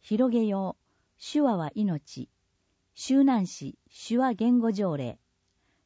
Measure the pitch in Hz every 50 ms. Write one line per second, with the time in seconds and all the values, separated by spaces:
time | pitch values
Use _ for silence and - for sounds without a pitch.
0 | _ - 208 214 254 254 233 233 220 214 196 196 190 185 - _ _ _ _ _
1 | _ _ _ _ - - - 294 294 262 220 175 160 147 - 202 214 196 165 147
2 | _ - - 131 127 _ _ _ _ _ _ _ _ _ _ _ _ _ _ -
3 | - - 262 269 277 277 254 220 185 175 - - 143 139 - _ _ _ _ -
4 | - - 226 240 262 262 226 180 214 240 247 247 226 226 208 196 208 180 156 139
5 | 131 120 - _ _ _ _ _ _ _ _ _ _ _ _ _ _